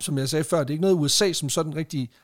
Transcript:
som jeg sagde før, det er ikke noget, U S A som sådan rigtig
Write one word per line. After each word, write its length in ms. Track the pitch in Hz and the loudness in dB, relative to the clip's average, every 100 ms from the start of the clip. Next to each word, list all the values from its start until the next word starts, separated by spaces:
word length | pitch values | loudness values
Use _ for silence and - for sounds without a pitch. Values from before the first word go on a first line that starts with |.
som 180 | - 143 | -4 -2
jeg 100 | 135 | 0
sagde 160 | 156 | -2
før, 140 | 151 170 | 0 0
det 120 | 135 | 0
er 20 | |
ikke 80 | 151 | 0
noget, 120 | 190 | 2
U 140 | 180 143 | 4 4
S 140 | - | 2
A 100 | 202 | 2
som 160 | 165 143 | 0 -2
sådan 280 | 175 156 151 | -2 -2 -4
rigtig 340 | 160 147 120 _ | -6 -4 -6 _